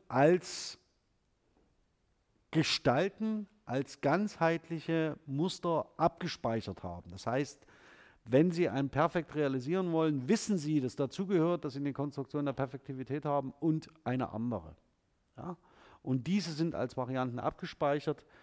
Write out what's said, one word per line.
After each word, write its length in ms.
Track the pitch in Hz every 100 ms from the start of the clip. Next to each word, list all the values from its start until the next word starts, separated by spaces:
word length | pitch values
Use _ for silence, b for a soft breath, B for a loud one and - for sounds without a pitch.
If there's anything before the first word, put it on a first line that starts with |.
| _
als 720 | 123 151 180 - - - - _ _ _ _ _ _ _ _ _ _ _ _ _ _ _ _ _
Gestalten, 960 | 160 - - 127 127 196 - 220 214 202 _ -
als 340 | 127 135 -
ganzheitliche 1160 | 143 170 208 - 165 165 - 170 - 165 160 143 -
Muster 640 | 139 180 - 175 156 - -
abgespeichert 840 | 165 - 175 - 117 113 104 90
haben. 260 | 90 87 87
Das 160 | 95 113
heißt, 400 | 131 147 - - b b b b b 110
wenn 260 | 127 180
Sie 180 | 170 151
ein 200 | 127 139
Perfekt 440 | 131 170 180 147
realisieren 580 | 151 143 131 131 185 180
wollen, 380 | 160 160 143 127
wissen 300 | 220 - 190
Sie, 220 | 147 151
dass 140 | 127 -
dazugehört, 720 | 135 - 190 185 165 175 147
dass 80 |
Sie 60 | 135
eine 140 | 143
Konstruktion 520 | 131 143 139 131 147 143
der 80 |
Perfektivität 720 | 127 135 135 - 131 131 143 147
haben 300 | 143 135 -
und 300 | 160 156 - -
eine 260 | 123 127 123
andere. 420 | 110 120 104 80 - _ _ _ _ _ -
Ja? 220 | 156 170 b b b b
Und 240 | - 131 117
diese 240 | 202 170
sind 240 | 151 165 98
als 200 | 123 -
Varianten 440 | 123 131 127 120
abgespeichert. 840 | 135 - 175 - 147 147 - 147 - B